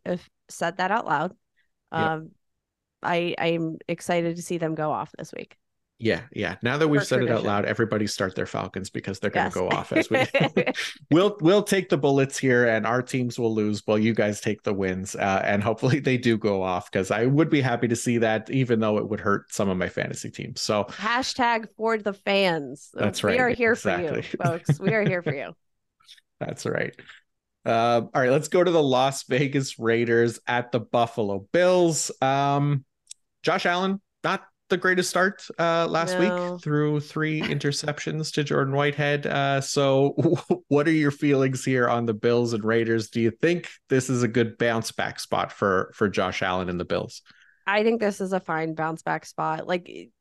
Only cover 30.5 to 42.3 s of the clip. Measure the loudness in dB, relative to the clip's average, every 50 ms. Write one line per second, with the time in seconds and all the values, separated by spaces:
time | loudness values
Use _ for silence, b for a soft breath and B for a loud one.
30.5 | -2 -2 -2 -2 -2 -4 -2 0 0 2 2 0 0 -4 -4 -4 -4 -6 -6 -2
31.5 | 2 2 4 4 4 4 4 4 2 0 -4 -6 -2 0 0 2 2 2 2 2
32.5 | 2 2 2 2 0 -2 -4 _ _ _ _ _ -20 -20 _ _ _ _ -2 0
33.5 | 0 2 0 0 0 0 0 0 -2 -4 -6 _ _ _ -4 -4 -2 -4 -6 _
34.5 | _ _ _ -2 -2 0 2 2 2 2 2 0 0 2 2 2 0 -4 -10 -10
35.5 | -4 -2 0 2 2 2 2 0 0 0 0 0 0 2 2 2 2 0 -4 -4
36.5 | -6 -6 -4 -2 0 2 2 2 0 -2 -4 -4 -4 -4 -2 -2 -2 -2 -2 -4
37.5 | -4 -2 -2 -2 -2 -2 -4 -6 -6 -6 -6 -6 -6 -6 -6 -4 -4 -4 -2 0
38.5 | 0 0 0 0 0 0 0 0 0 0 0 0 0 0 -2 -2 -2 0 0 0
39.5 | 0 0 -2 -2 0 2 2 4 4 4 4 2 2 0 2 2 2 0 0 -2
40.5 | -2 -2 0 2 2 4 4 4 4 4 2 2 0 0 2 2 4 4 4 2
41.5 | 0 -2 -2 0 0 2 2 2 2 0 0 -2 -2 0 2 2